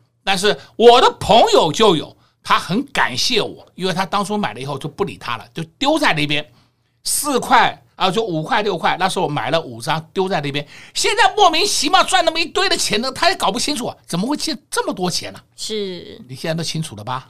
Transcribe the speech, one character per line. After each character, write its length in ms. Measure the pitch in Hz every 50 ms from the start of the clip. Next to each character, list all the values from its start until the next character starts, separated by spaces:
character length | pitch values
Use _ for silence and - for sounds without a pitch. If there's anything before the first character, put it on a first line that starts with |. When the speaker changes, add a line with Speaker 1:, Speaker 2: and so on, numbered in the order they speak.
| _ _ _ _ -
Speaker 1:
但 140 | 190 196
是 180 | 180 196 208 - - - - _
我 260 | - 220 240 233 254
的 100 | 392 480 - -
朋 160 | - - 202 233 403 466 427
友 180 | 269 185 156
就 240 | 147 - 220 208 170
有， 200 | 139 87 - - _ _ _ _ _ -
他 160 | - 208 214
很 260 | - - 180 247 285 -
感 260 | - - 123 113 127
谢 240 | 120 - - 247 196
我， 240 | 135 107 - - - _ _
因 140 | - 180
为 40 | 185
他 140 | 160 175 190
当 180 | - 202 202 202
初 140 | - 214
买 160 | 208 190 113 107
了 60 | 123
以 40 | 131
后 120 | 143 -
就 100 | - -
不 160 | 156 - - 196
理 140 | 151 98
他 200 | - - 123 117
了， 100 | 110 - - -
就 80 | 165 160 - _ -
丢 180 | - 277 311
在 160 | 320 294 220 175
那 140 | 147 147
边， 180 | 147 147 147 151 - _ _ _ _ _ _ _ _ _ _ -
四 360 | - - - 277 294 262 240
块 360 | - - 254 226 196 139 - - _ _ _
啊， 160 | - 175 190
就 120 | 175 226 226
五 200 | 190 165 156 156
块、 180 | - 254 214
六 160 | 208 208 185
块， 180 | 156 196 180 147 165
那 100 | 180 190
时 80 | -
候 80 | 202 170
我 20 |
买 220 | 147 147 127 110 127
了 100 | 156 165
五 220 | 160 135 113 113
张 180 | 113 156 156 160 160 - -
丢 160 | 190 185 190
在 100 | 190 156
那 120 | 139 143
边， 160 | 139 143 143 - - - - - -
现 240 | - - 453 415
在 160 | 453 415 381 392
莫 140 | 415 392 339
名 160 | 311 320 403
其 240 | 392 - - - 311
妙 140 | 381 359 339
赚 200 | - 370 370 330
那 60 | 330
么 100 | 320 330
一 60 | 339
堆 240 | - - - 392 370
的 80 | -
钱 240 | - - - 202 208
呢， 100 | 247 262
他 160 | 247 - 330
也 80 | 349 370
搞 160 | - 214 190
不 80 | 196 240
清 160 | - 285 294
楚 120 | 226 240
啊， 100 | 139 - _ _
怎 140 | - - 170
么 80 | 202
会 100 | 262 294
借 180 | 294 - 311 277 - _ _
这 160 | - 480 480
么 80 | 349 220
多 160 | 185 180 175
钱 240 | - - - - -
呢？ 60 | - - _ _
Speaker 2:
是。 640 | - - - 220 214 202 190 180 170 - - - - - 123
Speaker 1:
你 60 | 131
现 120 | - -
在 60 | - 170
都 80 | 170
清 180 | 156 - - 160
楚 160 | 156 - -
了 80 | 107 104
吧？ 240 | 123 127 - -